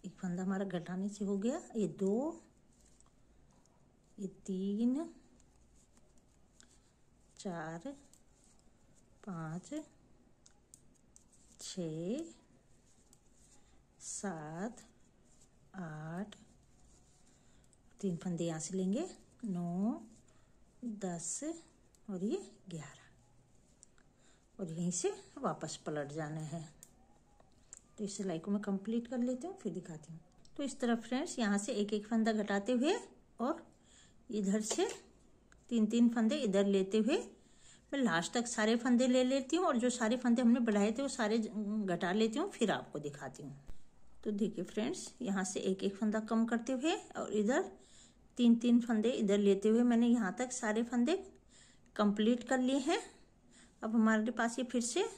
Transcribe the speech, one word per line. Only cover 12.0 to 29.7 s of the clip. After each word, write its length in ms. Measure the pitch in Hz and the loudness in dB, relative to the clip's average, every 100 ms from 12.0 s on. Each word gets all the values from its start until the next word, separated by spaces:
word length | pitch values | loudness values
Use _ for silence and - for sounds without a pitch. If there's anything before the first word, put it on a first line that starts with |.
| 170 262 330 - _ - _ - _ _ _ - _ _ - - - - _ _ | -4 -4 -6 -14 _ -20 _ -20 _ _ _ -20 _ _ -20 -20 -20 -20 _ _
सात, 840 | - - 202 165 151 160 214 233 - _ - _ _ - - _ - 190 | -12 -8 -6 -6 -8 -8 -8 -10 -20 _ -20 _ _ -20 -20 _ -20 -12
आठ, 580 | 170 156 156 170 214 - - - - - - - _ _ - _ - - - _ - - | -10 -8 -8 -8 -8 -12 -20 -20 -20 -20 -20 -20 _ _ -20 _ -20 -20 -20 _ -20 -6
तीन 160 | 202 170 | -4 -4
फंदे 280 | 185 170 170 | -4 -4 -4
यहाँ 140 | 160 | -4
से 180 | - 185 | -6 -2
लेंगे, 300 | 185 214 370 - - _ 226 | 0 -2 -4 -10 -20 _ -6
नौ, 560 | 175 175 175 208 320 - - - - _ - - - 240 208 | -4 -4 -2 -2 -2 -8 -20 -20 -20 _ -20 -20 -12 -10 -6
दस 440 | 185 170 - - 302 339 - _ _ _ - | -6 -6 -6 -6 -6 -8 -14 _ _ _ -10
और 160 | 190 | -4
ये 140 | 202 370 - - - | -2 -2 -6 -18 -12
ग्यारह, 380 | 165 143 - - - _ _ _ - _ _ - - - _ - - _ - | -12 -12 -18 -20 -20 _ _ _ -20 _ _ -20 -20 -20 _ -20 -20 _ -10
और 120 | 185 | -8
यहीं 200 | 160 175 | -2 -2
से 200 | 180 381 392 - - | 0 -2 -4 -12 -6
वापस 380 | 247 156 156 - - | -4 -4 -8 -8 -6
पलट 260 | 151 143 | -6 -6
जाना 300 | 151 151 156 | -6 -6 -6
है। 180 | 156 165 151 - - - _ - _ _ - - - - _ - | -8 -8 -10 -18 -20 -20 _ -20 _ _ -20 -20 -20 -20 _ -10
तो 60 | |
इस 120 | 202 - | -8 -4
सिलाई 220 | 190 160 | -4 -4
को 120 | 202 | -2
मैं 100 | 202 | -2
कंप्लीट 460 | 208 190 196 233 233 | 0 -2 -2 -4 -2
कर 100 | 254 | -2
लेती 280 | 247 254 330 | -2 -2 -6
हूँ, 100 | 381 | -6
फिर 160 | 214 | -6